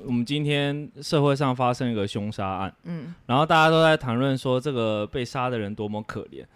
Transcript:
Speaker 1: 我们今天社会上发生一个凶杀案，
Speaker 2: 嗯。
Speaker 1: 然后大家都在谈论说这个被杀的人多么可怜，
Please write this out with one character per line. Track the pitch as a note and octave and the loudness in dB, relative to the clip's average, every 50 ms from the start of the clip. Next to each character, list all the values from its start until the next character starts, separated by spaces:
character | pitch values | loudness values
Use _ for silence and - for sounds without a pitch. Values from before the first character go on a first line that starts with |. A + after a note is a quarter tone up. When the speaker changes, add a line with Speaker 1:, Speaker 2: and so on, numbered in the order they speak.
| - | -6
Speaker 1:
我 | - B2 | -2 0
们 | A#2+ A#2+ | 0 0
今 | A2+ D3 D3 D3+ | 0 -2 -2 0
天 | D3 D3 C#3+ C#3+ C#3+ C#3+ D3 D3 - - - | 0 0 0 0 0 -2 -4 -8 -12 -14 -14
社 | D3 - - D3+ C#3+ | -6 0 2 4 4
会 | C#3+ C#3 | 4 4
上 | C3+ D3+ C3+ B2+ | 2 2 0 0
发 | B2+ C3 B2 B2 | 2 0 0 0
生 | - C3 B2 | 0 -2 -2
一 | A#2 | 0
个 | G#2+ G2 | 0 -2
凶 | G2+ - A2+ G2+ G#2+ | -2 -2 -4 -6 -6
杀 | G#2+ - G2+ | -4 -4 -4
案， | F#2+ F#2+ F2+ F#2+ F#2 - _ - | -4 -4 -4 -6 -6 -8 _ -12
Speaker 2:
嗯。 | E3+ F3 E3 - E3 E3+ - - | -10 -10 -10 -10 -12 -14 -12 -4
Speaker 1:
然 | - A#2+ C3+ | 0 2 2
后 | D#3 | 4
大 | D#3+ F3 | 4 6
家 | D#3+ D#3 D#3+ | 6 6 6
都 | D#3+ D#3+ D#3+ | 6 6 6
在 | D#3+ D#3 | 6 4
谈 | D3+ - B2 A2+ | 4 2 0 0
论 | A#2+ C3 C#3 C3+ | 0 2 0 0
说 | B2+ - C3+ B2+ B2+ | 0 0 0 0 0
这 | B2 D3+ | 0 -2
个 | C#3 B2 A2+ A2 G#2+ G#2+ G#2 | -2 -2 0 0 0 -2 -4
被 | G#2 - C#3 B2 | -4 -4 -6 -6
杀 | A#2+ - C#3 B2 B2+ | -6 -4 -4 -4 -2
的 | B2 A#2 | -2 -4
人 | G#2 G2 G#2+ | -4 -4 -6
多 | G#2+ G#2+ G#2 | -6 -6 -6
么 | G#2+ G#2+ A2 | -6 -8 -8
可 | - - A2 - | -8 -10 -10 -10
怜， | - C#2 C2+ B1+ - _ | -12 -14 -16 -18 -18 _